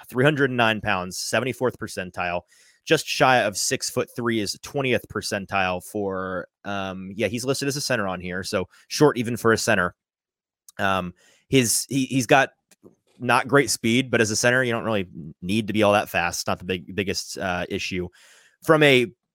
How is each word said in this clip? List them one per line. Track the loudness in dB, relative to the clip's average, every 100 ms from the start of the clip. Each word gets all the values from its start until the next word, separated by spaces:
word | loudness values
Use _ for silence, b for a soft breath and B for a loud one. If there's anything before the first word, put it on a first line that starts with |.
| -6
Three | 0
hundred | 2 2 0
nine | 2 2 0
pounds, | -2 -2 -4 -8
seventy-fourth | -4 -2 -2 -2 -4 -4
percentile, | -8 -10 -8 -6 -4 -4 -8 b b b
just | -2 0 0
shy | 2 4 4
of | 2 -2
six-foot-three | -4 -4 -4 -4 -4 -4 -2 -2
is | -2 -8
twentieth | -8 -4 0 0 -2
percentile | -8 -4 -6 -2 -2 0 -2
for, | -6 -6 -4 -4 -6 -6 -8 _
um, | -10 -8 -8 -8 -10 -4
yeah, | -2
he's | -2
listed | -2 -2 -4
as |
a | -4
center | -2 -2 -2
on | -4
here, | -6 -8
so | -6 -8 -8 b b
short | 4 4 4
even | -2 0
for | 2
a | 2
center. | 2 0 0 -4 _ _ _ _ _ _ _ -4
Um, | -2 0 -4 -10 b b _
his, | 2 4 0 -2
he, | -4
he's | -2 -2 4
got | 4 4 _ _ _ -20 _ _ -6
not | 0 2 4
great | 4 4
speed, | 0 2 2 2
but | 2
as | 2
a | 2
center, | 2 2
you | 2
don't | -2
really | 0 -2 -4 -10 -16 -10
need | -2 -2 0
to |
be | 2
all | 4
that | 4 2
fast. | -2 -2 -4
It's | -6
not | -6
the |
big, | -4 -6 -6 -6
biggest, | -4 -4 -8 -6
uh, | -4 -4 -4
issue. | -6 -4 -6 -8 b b b b b
From | 2 6
a | 8 6 4 -4 _